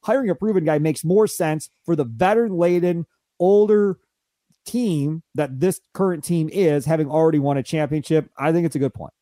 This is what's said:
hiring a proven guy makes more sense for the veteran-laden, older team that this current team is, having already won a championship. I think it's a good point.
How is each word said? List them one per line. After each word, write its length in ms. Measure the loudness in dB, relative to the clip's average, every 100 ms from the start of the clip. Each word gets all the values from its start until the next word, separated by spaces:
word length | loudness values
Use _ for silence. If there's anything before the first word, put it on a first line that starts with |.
hiring 260 | 0 0 0
a 60 | -2
proven 280 | 0 0
guy 160 | 2 2
makes 240 | 0 -2
more 240 | 0 2 2
sense 420 | 0 -2 -2 -6 _
for 140 | -4 -2
the 80 | -2
veteran-laden, 1000 | 0 2 2 0 0 2 2 0 -2 -6 _ _ _
older 580 | 2 4 4 4 2 -2 _ _ _ _ _ _ -8
team 580 | -4 -2 -2 -2 -6 _ -6
that 260 | -6 -2
this 180 | -2 -2 _
current 320 | -2 -2 -2 -4
team 240 | -2 -2
is, 320 | 0 0 0 0
having 240 | -2 0
already 300 | 2 2 2
won 160 | 0 -2
a 80 |
championship. 680 | -4 -4 -2 -4 0 -2 -2 -6
I 140 | -2
think 140 | 0 -2
it's 100 | -2
a 40 |
good 140 | -4
point. 200 | -6 -18 _